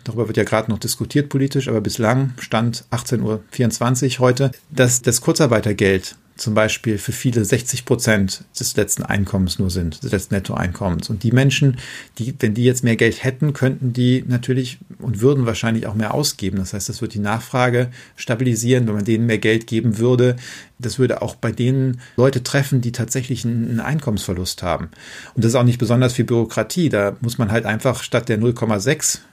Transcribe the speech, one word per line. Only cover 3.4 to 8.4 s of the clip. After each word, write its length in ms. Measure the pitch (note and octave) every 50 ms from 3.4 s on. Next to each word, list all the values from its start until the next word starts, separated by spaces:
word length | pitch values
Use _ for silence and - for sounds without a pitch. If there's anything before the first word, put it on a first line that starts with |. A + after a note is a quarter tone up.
| - -
vierundzwanzig 720 | - - B2 A2+ A2 - B2 A#2+ B2+ B2+ C#3+ C3 B2 -
heute, 320 | B2 B2+ B2 B2+ C3+ C3 - - _ -
dass 320 | - - C3 B2 B2 -
das 200 | - B2+ A#2 -
Kurzarbeitergeld 960 | - E3 D#3+ - D#3+ B2 A2+ G#2+ F#2+ G#2+ G2+ F#2+ G#2+ G2 G2 F#2 - - - _ _ _ _
zum 180 | - - A2+ G#2+
Beispiel 440 | A2 A2 G#2+ - - - A2+ G#2+
für 160 | G2+ - - A#2+
viele 320 | - - C3 A2+ A#2 G#2
sechzig 400 | F#2+ - B2 - - - - -
Prozent 580 | - B2+ A2+ - A2+ A2 G2+ G2 F#2+ - -